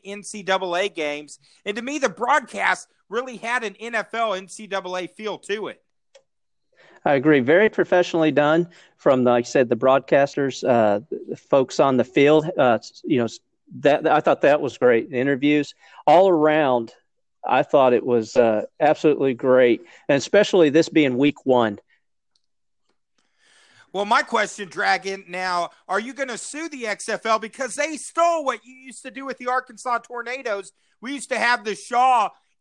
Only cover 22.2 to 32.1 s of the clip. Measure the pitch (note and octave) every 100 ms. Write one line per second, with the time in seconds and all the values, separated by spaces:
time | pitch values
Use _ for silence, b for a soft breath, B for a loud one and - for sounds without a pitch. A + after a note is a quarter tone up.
22.2 | _ _ _ _ _ _ _ _ _ _
23.2 | b b b b b b b F#3 G3+ B3
24.2 | C#4+ A#3 G#3 - G3 - G3 F#3+ F#3 G3
25.2 | F3+ F3+ F#3 F3 E3+ b - F#3+ A3+ B3
26.2 | C4+ A3 - D4 E4 D4 A3+ G3+ - G#3+
27.2 | A3+ A3 G#3+ - B3+ A#3+ D4 D4+ - -
28.2 | E4+ E4 C#4 A3+ A#3+ C4 C4 - C4 C4
29.2 | C4+ B3+ B3 B3+ B3+ A3+ B3+ A#3 A#3 A#3+
30.2 | A#3 C4 B3 G3+ F#3+ _ _ _ A3+ C#4
31.2 | - A#3+ A3+ A#3+ G#3 G3 - A#3+ B3+